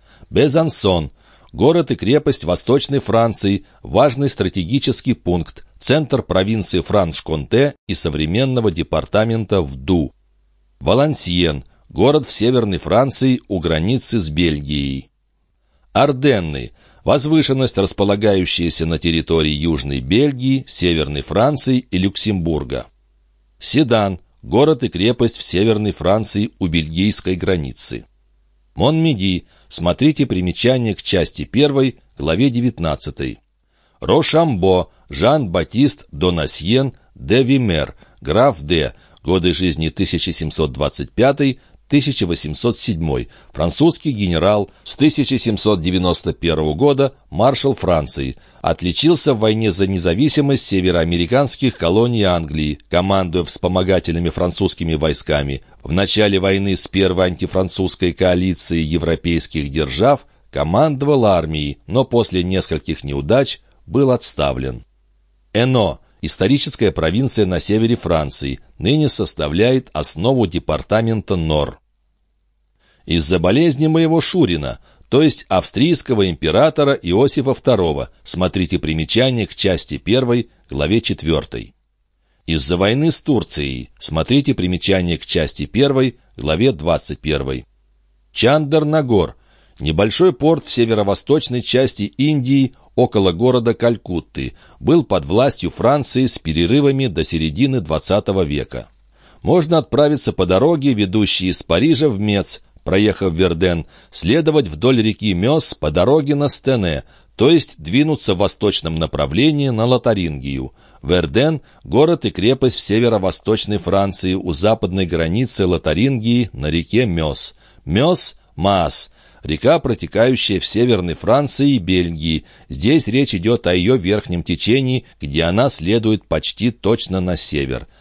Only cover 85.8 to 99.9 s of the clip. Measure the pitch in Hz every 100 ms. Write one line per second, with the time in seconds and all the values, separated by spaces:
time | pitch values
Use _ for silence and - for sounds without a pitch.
85.8 | 139 135 131 - _ - 67 82 131 80
86.8 | 82 78 - 73 76 73 65 64 - _
87.8 | _ _ _ _ _ - 120 156 143 156
88.8 | 151 156 131 104 80 - _ _ _ -
89.8 | 73 80 107 - 185 131 147 160 - -
90.8 | 117 107 101 95 - 151 - 123 - 123
91.8 | 131 - 101 - 147 151 127 139 131 -
92.8 | _ - 123 107 95 85 123 123 117 -
93.8 | 120 110 - 85 - 71 62 - - -
94.8 | 90 165 - 92 71 101 135 - 87 -
95.8 | 120 147 - 127 131 - 80 78 85 139
96.8 | 143 135 127 80 78 80 80 76 135 131
97.8 | 78 78 - 101 - 95 78 71 60 62
98.8 | 55 _ _ _ _ - - 175 156 160
99.8 | -